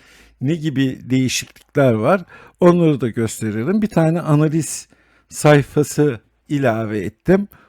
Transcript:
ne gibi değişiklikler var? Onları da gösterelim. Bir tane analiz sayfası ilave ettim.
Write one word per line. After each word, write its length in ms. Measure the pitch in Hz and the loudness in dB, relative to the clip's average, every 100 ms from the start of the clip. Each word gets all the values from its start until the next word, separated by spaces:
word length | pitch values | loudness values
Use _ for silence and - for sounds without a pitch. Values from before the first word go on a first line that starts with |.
| _ - _ _ | _ -20 _ _
ne 140 | 131 | -4
gibi 440 | 165 156 127 135 - 117 | -2 -2 -2 -2 -4 -2
değişiklikler 840 | 131 131 - - _ _ 147 135 | 0 0 -4 -8 _ _ 0 2
var? 320 | 110 113 190 175 - - _ | 2 2 0 -2 -20 -20 _
Onları 400 | 180 175 165 139 | 2 4 2 0
da 80 | 120 | -2
gösterelim. 720 | 110 113 - 110 104 127 214 | -4 -4 -4 -6 -4 -2 -2
Bir 80 | 208 | 0
tane 300 | - 160 170 | 0 0 0
analiz 680 | 151 147 156 156 147 - - _ _ _ _ | 0 2 2 0 -4 -8 -14 _ _ _ _
sayfası 920 | - 151 147 135 - 143 - 147 113 - _ _ | -2 4 4 4 -2 -2 0 -2 -2 -10 _ _
ilave 500 | 147 135 113 110 107 | -2 0 0 -4 -6
ettim. 500 | 92 - - 190 202 - | -6 -6 0 0 0 -12